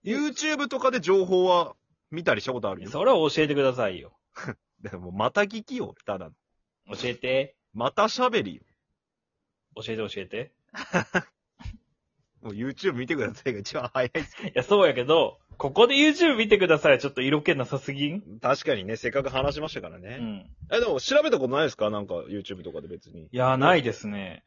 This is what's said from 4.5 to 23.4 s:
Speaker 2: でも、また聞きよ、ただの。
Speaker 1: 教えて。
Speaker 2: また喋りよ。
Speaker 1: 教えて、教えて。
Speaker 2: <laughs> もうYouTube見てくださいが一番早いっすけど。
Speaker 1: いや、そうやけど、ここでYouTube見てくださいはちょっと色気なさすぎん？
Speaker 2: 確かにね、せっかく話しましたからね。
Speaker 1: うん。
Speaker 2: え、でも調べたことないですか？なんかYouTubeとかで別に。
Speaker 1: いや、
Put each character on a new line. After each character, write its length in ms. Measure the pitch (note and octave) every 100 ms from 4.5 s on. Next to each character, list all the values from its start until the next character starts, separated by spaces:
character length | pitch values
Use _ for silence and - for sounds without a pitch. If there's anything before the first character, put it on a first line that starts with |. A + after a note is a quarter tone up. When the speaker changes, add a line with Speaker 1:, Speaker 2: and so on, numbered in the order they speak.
| G#2+ _ _
Speaker 2:
で 60 | G2+ F#2
も、 160 | F2+
ま 180 | F2+ A#2
た 120 | -
聞 200 | G#3 A3
き 140 | - B3+
よ、 180 | F3+ - -
た 120 | F#2+
だ 80 | E2
の。 80 | _ _ _ _ _ _ G2+
Speaker 1:
教 100 | B2
え 60 | A2+
て。 400 | B2+ C3 C#3 _ _
Speaker 2:
ま 200 | G#2 B2+
た 100 | -
喋 400 | G#3+ B3 B3+ A3
り 120 | G2+ C#2+
よ。 80 | _ _ _ _ _ _ _ _ _ _ _ -
Speaker 1:
教 180 | A2
え 20 | A2+
て、 180 | G#2
教 80 | G2+
え 40 | F#2
て。 260 | G#2+ C#3 _ _
Speaker 2:
<laughs> 580 | - - F3+ - F3+ - _ _ _ - - _ _ _ _ _ _
も 80 | A2+
う 40 |
YouTube 380 | G2+ C3 - F#3+
見 160 | B2 B2+
て 80 | D#3
く 60 |
だ 120 | G#2+
さ 160 | A2+ C3+
い 40 |
が 60 | G#2
一 160 | G2+ D3
番 140 | B2
早 120 | C3+ B2
い 60 | D#3+
っ 40 | C#3+
す 100 | -
け 80 |
ど。 60 | G3+
Speaker 1:
い 20 |
や、 100 | -
そ 200 | - G#3
う 20 | F3
や 80 |
け 120 | B2 B2+
ど、 340 | D#3+ C3 - _ -
こ 140 | C#3
こ 160 | D3 A#3+
で 80 | C#4
YouTube 400 | D4+ D4+ E4+ A#3+
見 140 | A3
て 80 | G#3
く 100 | F3
だ 120 | D#3
さ 100 | E3
い 20 |
は 40 | D#3
ち 100 | C#3
ょ 40 |
っ 20 |
と 80 | C3
色 200 | C3 D3
気 120 | D3+ D3
な 80 |
さ 160 | B2 C3+
す 140 | -
ぎ 180 | C#3 D3
ん？ 280 | F#3+ - A2
Speaker 2:
確 240 | B2+ C#3+ -
か 100 | A#2
に 80 |
ね、 140 | F#2+ A2
せ 100 | B2
っ 60 |
か 100 | C#3
く 60 | C3+
話 260 | C3 C#3 C#3+
し 60 |
ま 80 | D3+
し 40 |
た 60 | -
か 80 | E2+
ら 120 | F2+
ね。 180 | F#2 B2
Speaker 1:
う 20 |
ん。 300 | A3+ G3+ - - -
Speaker 2:
え、 120 | A3+
で 40 | A#3
も 140 | D3
調 240 | - C#4
べ 80 | D4+
た 80 | F#3
こ 80 | B2+
と 60 |
な 80 | C3+
い 20 |
で 60 | D3+
す 80 | -
か？ 120 | G#2
な 120 | G#2+
ん 40 | G2+
か 100 | F2
YouTube 480 | C2 G2+ F#2 F#2
と 100 | E2+
か 80 | D#2+
で 80 | D2
別 200 | - -
に。 200 | E2+ D#2
Speaker 1:
い 60 |
や、 180 | B2